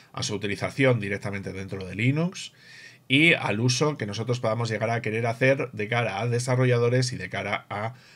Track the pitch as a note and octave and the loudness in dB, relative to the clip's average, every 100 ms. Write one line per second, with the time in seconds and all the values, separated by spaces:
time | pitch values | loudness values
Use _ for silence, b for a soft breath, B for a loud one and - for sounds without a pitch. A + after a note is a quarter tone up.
0 | B - - G#2 G#2 F#2+ F#2+ A2 C3+ B2 | B -8 -4 -4 -4 -2 -4 2 4 4
1 | G2+ G2 G#2 G2 F#2+ F#2 F#2+ G2 F#2 F#2 | 0 -4 -4 -6 -8 -8 -8 -8 -8 0
2 | A#2+ D3 F3 - - B B B B B | 0 2 -2 -4 -14 B B B B B
3 | _ C#3 E3 - - G#2 B2 B2 D3+ C#3 | _ 4 6 4 2 2 2 2 0 0
4 | G#2 G#2 A2+ B2 A2+ A2+ A#2 G#2+ A2 A#2 | -6 -6 -2 -2 0 -2 -2 -2 -2 -2
5 | A2 A2 A#2 A#2 C3 C3+ C#3 G#2 G#2 A#2+ | -2 -2 -2 2 2 2 0 -6 -2 0
6 | A2+ F#2+ A#2+ A#2+ B2+ B2+ B2+ A#2+ A#2+ B2+ | 0 -2 -2 0 0 2 4 4 4 2
7 | B2+ F2+ F2+ F#2+ G2 G2+ - G2+ A2 B2 | 0 -4 -8 -6 -4 -6 -6 -6 -6 -8
8 | B | B